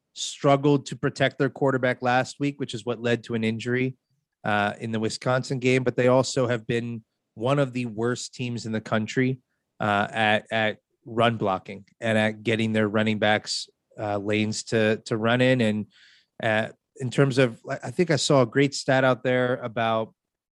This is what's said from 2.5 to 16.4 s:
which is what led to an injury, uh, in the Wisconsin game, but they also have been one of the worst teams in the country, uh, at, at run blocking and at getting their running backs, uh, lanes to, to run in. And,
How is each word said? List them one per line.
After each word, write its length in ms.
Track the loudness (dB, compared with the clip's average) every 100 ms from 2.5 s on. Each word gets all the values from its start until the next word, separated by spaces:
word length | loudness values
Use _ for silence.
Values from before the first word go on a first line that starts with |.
| -4
which 140 | -8
is 100 | -8
what 160 | -6 -4
led 240 | 0 -2
to 100 | -2
an 80 | -2
injury, 540 | -2 -2 -2 -2 -2 -6 _ _ _ _
uh, 300 | -2 0 0 -2
in 140 | -6
the 80 | -2
Wisconsin 580 | -2 -2 -2 -2 -2 -2
game, 240 | 2 2
but 140 | 2 2
they 120 | 4
also 380 | 4 2 0 0
have 180 | -2 -2
been 380 | -4 -4 -10 -12 _ _ -4
one 220 | 0 0
of 140 | 0
the 140 | -2 -6
worst 480 | -2 -2 -2 -8
teams 320 | -8 -6 -6 -4
in 60 |
the 100 | -6
country, 560 | -2 -2 -2 0 0 -2 _ _ _ -4
uh, 280 | 0 0 0
at, 360 | 0 2 2 0
at 260 | -2 -2 -4 _ _ -8
run 320 | 0 2 2
blocking 480 | -2 -2 -6 -18 -18 -8
and 160 | 0 2
at 240 | 0 -2
getting 320 | -2 0 0
their 120 | 2 2
running 320 | 2 0 0
backs, 520 | 2 2 -2 -8 -10 _ _ -8
uh, 200 | -4 -4
lanes 440 | 0 0 0 -4
to, 340 | -2 0 2 0 -2
to 100 | -2
run 240 | 0 2
in. 220 | 4 4
And, 240 | 2 0 -6 _ -20 _ _ -6